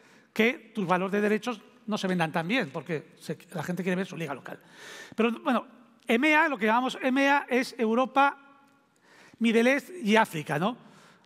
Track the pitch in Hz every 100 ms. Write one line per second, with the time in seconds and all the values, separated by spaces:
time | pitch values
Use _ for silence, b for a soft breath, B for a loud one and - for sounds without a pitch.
0 | B B B - 226 320 - 214 175 180
1 | 190 208 208 214 247 214 - - - 202
2 | 190 180 160 170 165 262 151 165 160 147
3 | - - - 156 - 170 147 175 185 180
4 | 190 156 151 139 - - B B B B
5 | B - 226 226 302 226 - - - _
6 | - 233 311 302 320 240 214 233 254 -
7 | 269 269 277 285 285 254 247 - 220 226
8 | 262 277 277 - - - _ _ _ _
9 | B B B B 226 226 240 277 - 359
10 | 208 220 214 160 143 147 196 247 B B
11 | B B